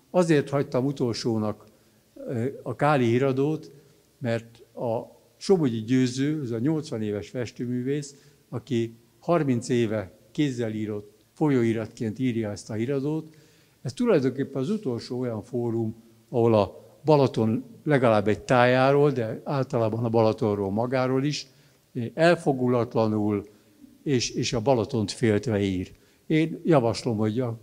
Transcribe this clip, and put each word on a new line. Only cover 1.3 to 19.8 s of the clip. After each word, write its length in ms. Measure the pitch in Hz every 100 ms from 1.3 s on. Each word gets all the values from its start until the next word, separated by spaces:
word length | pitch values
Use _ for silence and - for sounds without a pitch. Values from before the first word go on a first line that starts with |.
| 113 107 101 - _ _ _ _
ö, 300 | - 277 120 123 -
a 140 | - 120
Káli 300 | 147 143 117
Híradót, 680 | 123 135 131 147 156 - - _ _ _ -
mert 440 | 120 117 117 - - -
a 400 | 123 113 - - _ -
Somogyi 460 | - 185 135 113
Győző, 580 | 110 131 127 131 143 156
ez 80 | 120
a 80 | 117
nyolcvan 440 | 139 156 - 113
éves 260 | 107 104 104
festőművész, 840 | 131 120 - 123 123 127 147 139 - _ _ -
aki 480 | 120 - 117 113 - _ _
harminc 500 | - 170 139 117 120
éve 440 | 123 110 107 90 - _
kézzel 420 | - 147 123 113
írott, 520 | 107 107 104 - _ _
folyóiratként 840 | - 151 127 113 113 113 - 110 101
írja 320 | 131 113 107
ezt 200 | 101 -
a 40 |
híradót, 640 | 110 120 139 143 160 156 - _ _ _ _
ez 100 | 127
tulajdonképpen 680 | - 240 165 127 139 131 139
az 80 | 135
utolsó 480 | 214 131 117 - 123
olyan 240 | 123 107
fórum, 520 | - 123 117 113 113 - - _ -
ahol 260 | 123 117
a 320 | 107 95 - - _
Balaton 600 | 156 147 127 127 110 110 - -
legalább 440 | 156 139 120 107 101
egy 120 | 101
tájáról, 680 | - 127 123 127 131 143 147
de 300 | 123 110 151
általában 600 | - 139 127 123